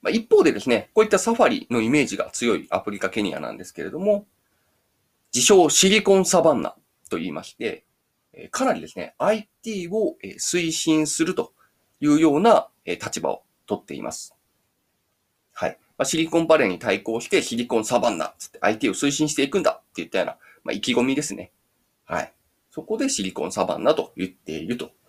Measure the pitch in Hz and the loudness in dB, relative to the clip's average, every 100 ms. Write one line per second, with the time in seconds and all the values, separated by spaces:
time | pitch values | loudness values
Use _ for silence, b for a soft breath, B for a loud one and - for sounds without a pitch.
0 | - 220 - 427 226 110 127 113 - - | -2 -2 4 6 6 2 0 0 2 0
1 | 214 190 - 233 180 113 - 120 110 147 | 2 2 0 2 2 2 -2 -2 2 2
2 | 131 98 - - 120 92 - 92 - 101 | 0 -2 -6 -4 -2 -2 -2 -6 -4 -6
3 | 95 113 101 76 65 55 - - 80 151 | -4 -2 -4 -6 -10 -12 -16 -12 -10 -4
4 | 202 208 - _ _ _ _ _ _ _ | 0 0 -2 _ _ _ _ _ _ _
5 | _ _ _ 123 120 196 160 - 190 214 | _ _ _ -2 6 6 6 4 4 4
6 | 202 190 185 180 160 127 73 - _ _ | 4 4 6 4 4 2 -2 -10 _ _
7 | - 87 87 76 - - 113 - _ _ | -10 -6 -6 -8 -12 -8 -8 -8 _ _
8 | _ _ _ - - - 262 123 76 - | _ _ _ -20 -12 -4 -2 -2 -6 -12
9 | - _ 160 214 208 _ 226 208 170 214 | -14 _ -2 -2 -4 _ -10 -8 -4 -2
10 | 220 - 95 - - 175 165 156 - 156 | -2 -4 -16 -8 -4 -2 -2 -2 0 2
11 | 151 - 165 185 - _ _ _ _ _ | 0 -2 -2 -2 -6 _ _ _ _ _
12 | 147 147 160 143 220 220 - _ - 87 | 2 6 6 6 6 4 2 _ -10 -8
13 | - - - - _ _ _ - _ 71 | -8 -6 -4 -6 _ _ _ -8 _ -10
14 | - - - _ _ _ _ _ _ _ | -10 -12 -16 _ _ _ _ _ _ _
15 | _ _ _ _ _ - - - _ _ | _ _ _ _ _ -6 -6 -6 _ _
16 | 131 160 160 170 160 156 117 90 110 101 | -4 -2 0 0 4 4 4 0 -2 -2
17 | - 113 - 180 117 117 120 117 107 120 | -2 -6 0 -2 0 -6 -2 -2 0 0
18 | 120 90 - _ - - 101 110 - - | 0 -2 -6 _ -20 -2 -2 0 -2 0
19 | 143 139 151 151 139 185 165 - _ - | -2 0 -2 0 0 0 -2 -4 _ -12
20 | 82 95 85 - b b - 104 - 123 | -6 -2 -4 -6 b b -8 -6 -2 0
21 | 127 135 151 95 92 _ _ _ _ _ | 0 -2 -4 -10 -14 _ _ _ _ _
22 | _ 87 - _ _ _ _ - - 220 | _ -8 -8 _ _ _ _ -16 -8 -4
23 | 269 - - - 170 - - 76 104 156 | -4 -4 -6 -6 -6 -2 -2 0 0 0
24 | - - 92 _ - 78 85 120 - _ | -2 -6 -8 _ -12 -10 -6 -8 -8 _